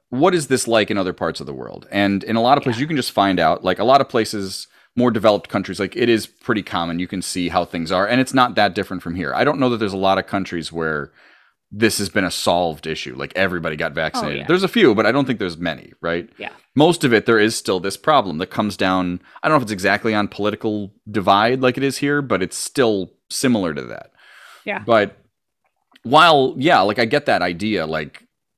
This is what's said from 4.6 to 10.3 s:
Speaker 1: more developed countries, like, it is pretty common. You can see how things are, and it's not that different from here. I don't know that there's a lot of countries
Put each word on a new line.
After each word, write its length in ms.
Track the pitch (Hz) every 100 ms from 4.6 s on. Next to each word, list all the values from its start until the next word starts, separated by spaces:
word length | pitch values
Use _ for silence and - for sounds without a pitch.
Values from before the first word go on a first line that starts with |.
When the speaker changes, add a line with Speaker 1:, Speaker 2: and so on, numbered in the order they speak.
| - _ _ -
Speaker 1:
more 160 | 123
developed 380 | 113 110 104 -
countries, 320 | 104 95 92
like, 160 | 98 -
it 100 | 120
is 180 | 117 -
pretty 380 | _ - 107
common. 340 | 90 92 85 85
You 100 | 90
can 140 | 95
see 280 | - 92 87
how 160 | 90 85
things 260 | 87 82
are, 160 | 92 101
and 140 | 123
it's 120 | 127
not 220 | 135 123 104
that 180 | 101
different 300 | 95 95 92
from 120 | 87 85
here. 180 | 78 -
I 80 |
don't 160 | 127 156
know 100 | 127
that 80 | 117
there's 140 | 107
a 40 | 95
lot 200 | 95 95
of 80 |
countries 460 | -